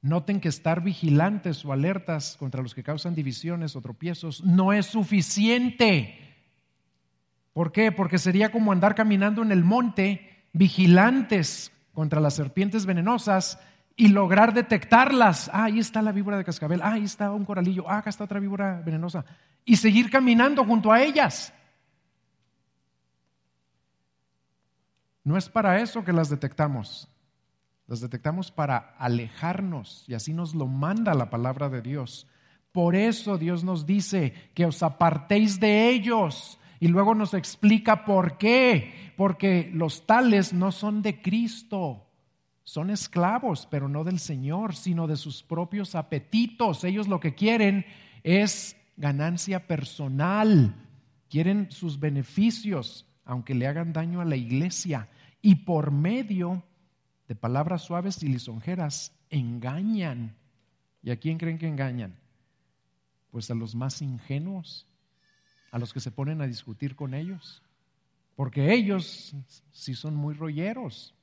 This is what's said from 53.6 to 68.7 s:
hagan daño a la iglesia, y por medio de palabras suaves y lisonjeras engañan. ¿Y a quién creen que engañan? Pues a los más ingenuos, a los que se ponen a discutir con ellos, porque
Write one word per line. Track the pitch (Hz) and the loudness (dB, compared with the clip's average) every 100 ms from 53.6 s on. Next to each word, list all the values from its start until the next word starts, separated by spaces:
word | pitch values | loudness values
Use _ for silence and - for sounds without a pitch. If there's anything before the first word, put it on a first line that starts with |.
| 127 | -2
hagan | 151 170 | -4 -6
daño | 160 170 175 | -6 -6 -4
a | 170 | -4
la | 139 | -4
iglesia, | 117 131 175 - 190 139 110 _ _ _ | -2 -2 -2 -4 -6 -8 -8 _ _ _
y | 214 170 | 4 4
por | - 165 143 | 4 -2 0
medio | 143 165 240 220 190 175 185 - _ _ _ _ _ _ | 0 0 -2 -4 -4 -4 -6 -10 _ _ _ _ _ _
de | 107 | -8
palabras | 113 127 151 175 | -4 -4 -4 -6
suaves | - 170 185 185 | -6 -8 -6 -6
y | 151 | -4
lisonjeras | 127 123 113 131 180 156 139 - _ _ | -4 -6 -12 -8 -6 -6 -8 -14 _ _
engañan. | 151 120 117 123 147 202 220 170 120 113 110 _ _ _ _ _ _ | -6 -6 -6 -8 -6 -4 -4 -4 -8 -12 -14 _ _ _ _ _ _
¿Y | - | -10
a | 120 | -6
quién | 156 160 | -6 -6
creen | 165 165 | -6 -6
que | 160 | -6
engañan? | 147 135 123 104 90 _ _ _ _ _ _ _ _ _ _ _ | -4 -6 -6 -10 -14 _ _ _ _ _ _ _ _ _ _ _
Pues | 120 110 | -14 -8
a | 120 | -8
los | 113 113 | -8 -8
más | 131 - | -8 -8
ingenuos, | 143 123 - 139 170 190 165 - _ _ _ _ _ _ _ _ _ | -10 -12 -8 -8 -8 -12 -14 -18 _ _ _ _ _ _ _ _ _
a | 117 | -12
los | 107 | -10
que | - | -12
se | 113 | -12
ponen | 107 139 160 | -8 -8 -6
a | 139 | -8
discutir | 117 - 107 143 135 | -10 -14 -10 -10 -10
con | 143 | -10
ellos, | 135 170 190 - - _ _ _ _ _ _ _ - | -10 -10 -12 -18 -20 _ _ _ _ _ _ _ -8
porque | 135 143 139 | -6 -2 2